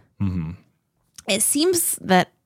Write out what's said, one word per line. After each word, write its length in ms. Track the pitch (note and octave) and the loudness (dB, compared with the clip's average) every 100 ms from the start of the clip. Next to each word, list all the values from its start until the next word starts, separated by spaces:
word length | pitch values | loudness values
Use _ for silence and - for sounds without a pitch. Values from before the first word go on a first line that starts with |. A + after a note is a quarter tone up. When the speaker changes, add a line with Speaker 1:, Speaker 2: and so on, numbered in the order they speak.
| _ - | _ -4
Speaker 1:
Mm-hmm. 300 | G2 F#2 D#2+ F2+ _ _ _ _ _ - - | -2 -2 -4 -8 _ _ _ _ _ -10 -4
Speaker 2:
It 140 | G3 | -2
seems 540 | - C#4+ F4 F4 - - | 0 0 2 0 -2 -4
that 300 | F3 F#3 - _ | 2 2 2 _